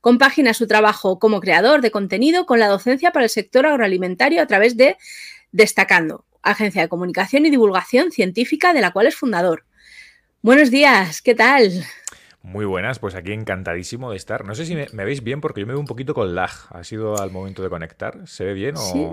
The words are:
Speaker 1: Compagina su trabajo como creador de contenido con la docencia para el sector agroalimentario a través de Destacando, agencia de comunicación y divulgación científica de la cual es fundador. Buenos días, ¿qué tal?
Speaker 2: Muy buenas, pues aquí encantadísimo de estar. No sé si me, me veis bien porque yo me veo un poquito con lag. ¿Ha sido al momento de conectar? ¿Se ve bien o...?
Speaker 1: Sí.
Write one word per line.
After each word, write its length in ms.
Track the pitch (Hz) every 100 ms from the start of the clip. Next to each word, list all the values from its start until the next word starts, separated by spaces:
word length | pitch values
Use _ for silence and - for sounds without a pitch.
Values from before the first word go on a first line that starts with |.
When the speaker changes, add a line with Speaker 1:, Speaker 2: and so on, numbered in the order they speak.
Speaker 1:
Compagina 540 | 233 240 269 285 262 220
su 100 | 220
trabajo 540 | 214 208 208 190 185
como 200 | 220 208
creador 420 | 185 165 226 294
de 100 | 240
contenido 560 | 214 190 196 277 359 349
con 100 | 233
la 100 | 214
docencia 440 | 196 240 262 349
para 140 | 330 226
el 40 |
sector 380 | - 196 254 302
agroalimentario 720 | 285 208 180 185 185 269 330
a 60 | 311
través 280 | 196 226 233
de 220 | 269 - - - - - _
Destacando, 760 | 185 214 - 196 185 160 - _ _
agencia 400 | - 202 208 196
de 80 | 165
comunicación 560 | 175 180 175 185 277 311
y 60 |
divulgación 600 | 277 214 185 - 240 339
científica 600 | 285 185 180 247 302 359
de 80 | 311
la 80 | 185
cual 160 | 190 247
es 100 | -
fundador. 500 | 262 180 180 160 _ _ _ - - _ _ _
Buenos 300 | 220 269 277
días, 500 | 269 285 220 180 156
¿qué 140 | - 233
tal? 500 | 233 277 208 180 156 - - - _ _ 95
Speaker 2:
Muy 180 | 98 104
buenas, 340 | 92 107 127
pues 160 | 101 92
aquí 160 | 87
encantadísimo 800 | 107 107 95 92 87 87 117 127
de 60 | 98
estar. 280 | - 113 98
No 80 |
sé 140 | 110 165
si 80 | 165
me, 100 | 143
me 100 | 110
veis 200 | 101 139
bien 180 | 113 139
porque 200 | 147 104
yo 40 | 104
me 80 |
veo 60 | 139
un 80 | 147
poquito 260 | 117 135
con 220 | 147 98 87
lag. 160 | 90 - -
¿Ha 140 | 87
sido 360 | 85 110 110 104
al 120 | 98
momento 320 | 92 98 95
de 60 | 95
conectar? 580 | 85 80 _ 98 - 185
¿Se 180 | - 95
ve 80 |
bien 220 | 95 113 156
o...? 40 |
Speaker 1:
Sí. 260 | 101 90 82